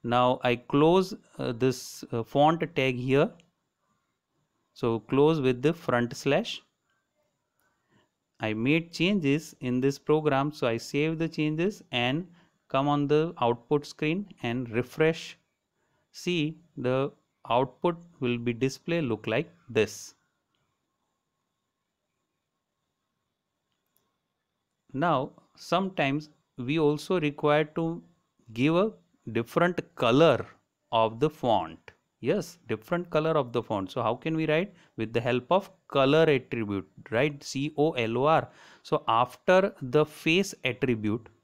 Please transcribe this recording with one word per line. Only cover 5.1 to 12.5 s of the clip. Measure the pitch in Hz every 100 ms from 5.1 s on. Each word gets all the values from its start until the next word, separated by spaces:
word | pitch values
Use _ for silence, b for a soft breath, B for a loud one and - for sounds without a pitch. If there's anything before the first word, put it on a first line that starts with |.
| 135 147 160
with | 131 123
the | 143
front | 160 - 123 120 123
slash. | 139 151 233 - _ _ _ _ _ _ _ _ _ _ _ _ _ _ _ _ _ _
I | 110 107
made | 123 160 165
changes | - 170 208 143 147 165 -
in | 127 127
this | 135 139
program, | - 151 151 135 143
so | 143 127
I | 117
save | - 143 156 160
the | 165
changes | 160 151 156 180 208 -
and | 123 120 143 180 b b